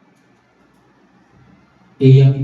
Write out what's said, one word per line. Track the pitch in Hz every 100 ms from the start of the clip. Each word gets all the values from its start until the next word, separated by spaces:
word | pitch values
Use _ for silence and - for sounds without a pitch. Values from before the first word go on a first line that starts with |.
| _ _ _ _ _ _ _ _ _ _ _ _ _ _ _ _ _ _ _ -
এই | 135 135
আমি | 135 139